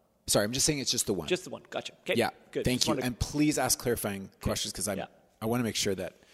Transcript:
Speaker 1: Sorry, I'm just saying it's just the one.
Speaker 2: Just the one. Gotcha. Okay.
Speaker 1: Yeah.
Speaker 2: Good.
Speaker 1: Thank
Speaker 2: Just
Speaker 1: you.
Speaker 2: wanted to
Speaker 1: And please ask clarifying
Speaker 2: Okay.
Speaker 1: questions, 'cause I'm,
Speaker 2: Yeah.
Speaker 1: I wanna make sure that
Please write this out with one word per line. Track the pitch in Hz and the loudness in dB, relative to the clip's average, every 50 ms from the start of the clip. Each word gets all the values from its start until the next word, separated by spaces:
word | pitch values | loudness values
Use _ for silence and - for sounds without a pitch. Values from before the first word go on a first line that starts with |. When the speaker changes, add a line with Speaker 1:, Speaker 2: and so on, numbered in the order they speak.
| _ _ _ _ _ - | _ _ _ _ _ 0
Speaker 1:
Sorry, | - 127 101 | 2 2 2
I'm | 107 123 | 2 2
just | 135 - | 2 2
saying | - 151 143 | 2 2 0
it's | 127 - | -2 0
just | - 120 - - | 0 0 0 0
the | 104 | 0
one. | 90 78 - | -2 0 0
Speaker 2:
Just | - - - | -2 -2 -2
the | - | -6
one. | 117 110 - - | -12 -12 -12 -8
Gotcha. | - - - - - - | -8 -8 -6 -8 -10 -10
Okay. | _ - 180 | _ -2 2
Speaker 1:
Yeah. | 220 110 - - - - - | 2 2 2 0 -4 -12 -8
Speaker 2:
Good. | - 147 113 | -6 -2 0
Speaker 1:
Thank | 127 127 123 | 2 2 4
Speaker 2:
Just | - - | 4 2
Speaker 1:
you. | |
Speaker 2:
wanted | 156 139 | 2 2
to | 127 127 | 0 -2
Speaker 1:
And | 120 - | -2 -4
please | - - - 147 151 151 147 147 | -6 -4 0 2 4 4 4 2
ask | 135 120 - - | 2 2 0 0
clarifying | - 123 117 107 - 110 101 98 98 | 2 0 0 0 0 -2 -4 -6 -8
Speaker 2:
Okay. | 95 - _ | -10 -12 _
Speaker 1:
questions, | - 107 107 - - 104 104 | -4 -4 -2 -2 -2 -4 -4
'cause | - 90 104 | -4 -4 -4
I'm, | 98 95 | -2 -4
Speaker 2:
Yeah. | - - - _ _ _ _ _ | -6 -8 -12 _ _ _ _ _
Speaker 1:
I | - 113 | -2 0
wanna | 117 123 123 | 0 2 0
make | 110 95 | 0 0
sure | - - 104 98 | 0 0 0 0
that | 92 92 82 - - - - | 0 -2 -6 -8 -12 -20 -20